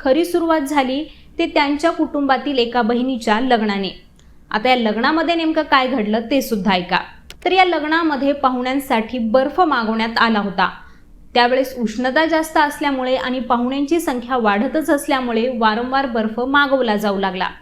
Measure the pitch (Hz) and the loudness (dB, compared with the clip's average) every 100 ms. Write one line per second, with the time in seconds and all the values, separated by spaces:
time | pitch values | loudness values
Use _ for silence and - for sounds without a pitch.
0 | 277 277 349 349 330 320 277 294 254 269 | 0 2 2 0 2 0 0 0 0 -2
1 | 311 - - - 330 330 285 285 330 339 | -6 -14 -14 -4 -2 0 0 2 0 0
2 | 302 294 277 254 285 269 233 247 220 240 | -2 -2 0 0 0 -2 0 0 0 0
3 | 254 254 226 214 262 233 214 196 190 - | 0 -2 0 0 2 2 2 -2 -4 -8
4 | - - - - - - 254 254 220 214 | -18 -20 -20 -20 -8 -2 2 2 2 0
5 | 262 320 320 339 320 311 302 277 262 247 | 0 0 0 0 0 0 0 0 2 -2
6 | 208 220 233 277 247 220 185 185 180 185 | -2 -2 0 -2 0 -2 0 0 0 -4
7 | - - - - 359 370 370 320 302 320 | -4 -14 -20 -6 0 2 2 2 0 0
8 | 330 277 277 285 262 254 254 269 269 233 | 0 0 0 0 0 0 -2 -4 0 -2
9 | 220 247 226 262 269 285 349 262 220 220 | 0 -4 0 2 2 2 2 2 0 -2
10 | 226 233 233 214 202 190 180 - - - | -2 2 2 2 0 0 -2 -2 -16 -20
11 | - - - 247 240 262 269 - 214 233 | -20 -20 -2 2 4 2 0 -2 -6 -2
12 | 254 269 320 320 311 330 294 285 294 269 | 0 2 2 0 0 0 0 0 -2 -2
13 | 254 262 254 254 240 240 247 269 285 330 | 0 -2 -2 -4 -2 -2 0 -2 0 0
14 | 320 247 240 262 214 202 262 311 302 285 | -2 -6 -2 0 0 0 0 -2 0 0
15 | 285 262 247 226 247 233 220 214 254 269 | 0 -2 0 -2 -2 0 0 0 -2 -2
16 | 269 233 214 226 262 277 277 269 240 208 | 0 -2 -2 -2 0 2 2 2 0 0
17 | 208 196 196 185 180 - | 0 -2 -2 -2 -6 -6